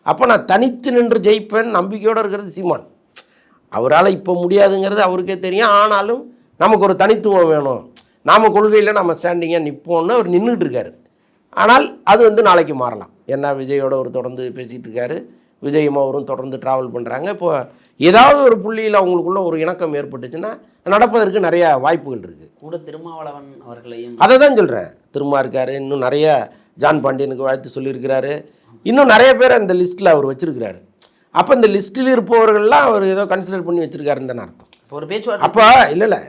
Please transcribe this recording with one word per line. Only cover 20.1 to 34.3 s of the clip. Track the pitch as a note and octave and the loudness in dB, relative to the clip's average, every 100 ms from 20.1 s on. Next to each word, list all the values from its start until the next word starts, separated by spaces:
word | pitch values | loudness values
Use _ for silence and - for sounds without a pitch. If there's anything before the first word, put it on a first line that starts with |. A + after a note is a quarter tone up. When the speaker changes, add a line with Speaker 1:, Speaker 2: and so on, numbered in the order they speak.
| B2+ B2 D#3+ G#3 A3 _ _ | -12 -14 -12 -12 -14 _ _
Speaker 1:
நடப்பதற்கு | F3 G3+ A#3 A3+ G#3 G3 | -2 2 2 2 0 0
நிறைய | F3 E3+ E3 C3+ | 0 2 2 2
வாய்ப்புகள் | C#3 E3 C#3 A#2 | 0 -2 -4 -12
இருக்கு. | F2 D3 - _ | -14 -20 -20 _
Speaker 2:
கூட | D3+ E3 | -16 -14
திருமாவளவன் | D#3 D#3 E3+ D#3+ D3+ C#3+ C#3 C3+ | -14 -18 -18 -16 -16 -16 -20 -20
அவர்களையும் | A#2+ A#2+ A#2+ A#2 A#2+ A#2+ | -20 -20 -18 -16 -16 -8
Speaker 1:
அதை | F#3+ C4 | 0 2
தான் | C#4+ A3 | 4 2
சொல்றேன். | D#3 A2+ E2+ _ _ | 0 -4 -10 _ _
திருமா | C#3 C#3+ C#3 | -8 -4 -2
இருக்காரு, | C3 C3 B2+ | -2 -4 -6
இன்னும் | C#3 C3+ C#3 | -6 -8 -6
நிறைய | B2+ D3 D#3 C#3 - _ _ | -4 -2 0 0 -2 _ _
ஜான் | _ D3 D#3 | _ -2 0
பாண்டியனுக்கு | C3+ C3+ C#3 C3 | -2 -4 -6 -6
வாழ்த்து | C3+ C3 - | -4 -6 -8
சொல்லியிருக்கிறாரு, | C3+ C3+ C3 B2+ C3 C#3 D3 - _ _ _ | -12 -10 -8 -4 -4 -4 -8 -12 _ _ _
இன்னும் | F#3+ B3+ C4+ | -2 2 4
நிறைய | G#3+ C4 A#3 | 6 6 6
பேர் | B3+ | 4
அந்த | B3 G3 | 2 0
லிஸ்ட்ல | F#3 F3+ F3+ F#3+ | 0 -2 0 2
அவர் | D3+ C3+ | 2 2
வச்சிருக்கிறாரு. | C3+ E3 B2 G#2+ F#2 _ _ - _ _ | -4 -8 -6 -10 -12 _ _ -20 _ _
அப்ப | E3 F3+ | -4 0
இந்த | B3 A3 | 2 4
லிஸ்டில் | G3 F#3+ B3+ B3+ | 2 -4 -2 0
இருப்பவர்கள்லாம் | B3 F#3 A#3 A3 G#3 G#3+ C#4+ C4+ | 2 2 2 4 4 4 4 4
அவர் | G#3+ | 2
ஏதோ | G3 F#3+ | 0 -2
கன்சிடர் | G3+ F#3 F3+ F#3+ | -2 -4 -4 -8
பண்ணி | E3+ E3+ | -4 -4
வச்சிருக்காருன்னு | D#3 - C#3+ C3 C3 | -6 -6 -4 -4 -6